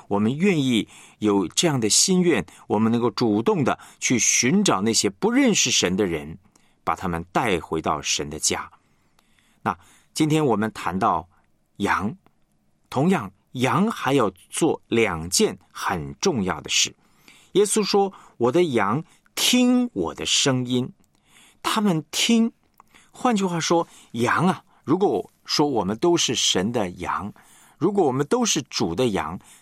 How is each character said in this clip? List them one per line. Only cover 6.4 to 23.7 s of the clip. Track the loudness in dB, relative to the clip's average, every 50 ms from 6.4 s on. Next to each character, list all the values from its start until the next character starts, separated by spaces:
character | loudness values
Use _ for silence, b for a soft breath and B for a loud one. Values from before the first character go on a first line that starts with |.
| _ b b b b b b b b
把 | -6 -4
他 | -4 -4
们 | -4 -4 -6 -6 -4
带 | -4 -2 0 0 0 -2
回 | -2 -4 -4 -4
到 | -2 -2 -4 -4
神 | -2 -4 -4 -4 -4 -8
的 | -8
家。 | -4 -4 -4 -4 -4 -8 -12 _ b b b b b b b b b b b b b b b b b b
那 | -6 -6 b b b b b b b b
今 | -2 0 2
天 | 2 2 2
我 | 2 2
们 | 0 0 -4 -6
谈 | -6 -8 -6 -4 0
到 | 0 0 0 0 -4 -8 _ _ _ _ _ _ _ _ _
羊， | -4 -2 -2 -2 -2 -4 -6 -8 -10 _ _ _ _ _ _ _ _ _ _ _ _ _ -8
同 | -4 0 0 2
样， | 0 0 -2 -8 -14 _ _ _ -6
羊 | -2 -2 0 0 0 0 0
还 | -2 -4 -2 0 2
要 | 2 2 0 -2 _ _ _
做 | -4 -2 0 0 0 -2 _ -2
两 | 0 2 2 2 0 -4 -6 -2
件 | 0 0 0 0 -2 -4 _ _
很 | -14 -8 -6 -4 -4 -4 -6 -8 -8 -4
重 | -2 -2 0 0 0
要 | -2 -2 -4
的 | -4 -4
事。 | -2 -2 -2 -2 -4 _ b b b b b b b b b b b
耶 | 2 2
稣 | 4 2 0
说 | 0 2 2 2 2 0 B B B B B
：“我 | B 0 2
的 | 4 2 2
羊 | 2 2 2 2 2 0 -2 -4 b b b b b b
听 | -2 0 2 2 4 4 4 4 2 0 -2 -4
我 | -4 -4 -4 -6
的 | -6 -4
声 | -2 0 0 2 2 0 0 0
音。” | -2 -2 -2 -2 -4 -8 _ _ _ _ b b b b b b b b b
他 | b -4 -2 0
们 | 2 2 2 0 -2 -4
听。 | -4 -2 2 2 4 4 2 2 -2 _ _ _ _ _ _ b b b b b
换 | b -2 0 0 0
句 | 2 0
话 | -2 -2 -2
说， | 0 2